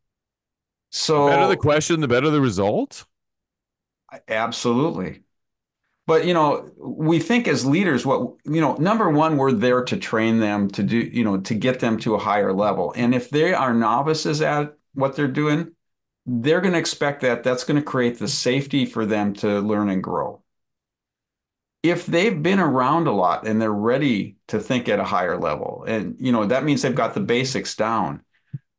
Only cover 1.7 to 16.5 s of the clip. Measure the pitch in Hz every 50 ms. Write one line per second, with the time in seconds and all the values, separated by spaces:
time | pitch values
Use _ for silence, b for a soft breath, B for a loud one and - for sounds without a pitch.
1.7 | 147 151 151 - 170 160 151 131 120 123 135 156 151 151 135 127 98 90 98 101
2.7 | 117 175 269 - - - - _ _ _ _ _ _ _ _ _ _ _ _ _
3.7 | _ _ _ _ _ _ _ _ - - _ - 113 110 113 120 120 - - 123
4.7 | 117 123 143 170 165 156 92 80 - - _ _ _ _ _ _ _ _ _ _
5.7 | _ _ _ _ _ _ - - 160 160 156 180 180 165 151 147 131 - - -
6.7 | - - 69 - - - 156 156 170 160 156 - 233 240 240 202 156 120 120 135
7.7 | 143 180 202 180 139 120 - 135 127 101 120 120 - _ - - 151 165 156 135
8.7 | 113 - 147 190 220 226 214 175 151 147 156 160 156 139 135 135 131 104 110 123
9.7 | 123 127 123 - 110 95 - - - 110 113 117 113 113 107 104 104 104 101 98
10.7 | - - 101 95 107 117 - - - 120 117 107 98 95 95 - 120 104 - 170
11.7 | 165 165 - 117 110 - - 120 107 101 - 107 101 104 101 98 95 92 101 104
12.7 | 95 90 90 76 - - 120 120 127 123 120 - 143 147 156 180 185 - 135 127
13.7 | 117 117 117 107 113 123 143 156 156 156 - 170 151 151 156 151 147 147 147 147
14.7 | - _ _ _ - 135 131 135 135 - 147 135 131 147 151 151 147 160 170 165
15.7 | - _ _ _ _ _ _ _ _ _ - - 123 117 113 147